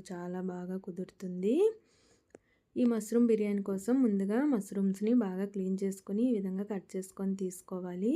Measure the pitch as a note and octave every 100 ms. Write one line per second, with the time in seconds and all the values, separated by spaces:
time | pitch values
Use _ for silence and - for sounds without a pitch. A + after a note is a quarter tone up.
0 | F#3 F3 F3 F3+ F#3 F3+ F3+ F#3+ F#3+ F3
1 | F#3 - F#3+ F3+ F#3+ C#4+ G#4+ A4 _ _
2 | _ _ _ - _ _ _ - A#3+ A3+
3 | G#3+ A#3+ A#3+ G#3+ G#3 G3+ G3 F#3+ G3 C4+
4 | B3 G3+ G3 A3 D4 A#3 G3 G3 G3 F#3+
5 | G#3 B3 G3 F#3 G3+ G3+ F#3 F#3+ G3 F#3+
6 | - G3+ B3+ A3 F#3+ F#3 G#3 G3+ - F#3+
7 | F#3 - F#3+ F#3+ F#3 F3+ - F#3 F3+ F3+
8 | G#3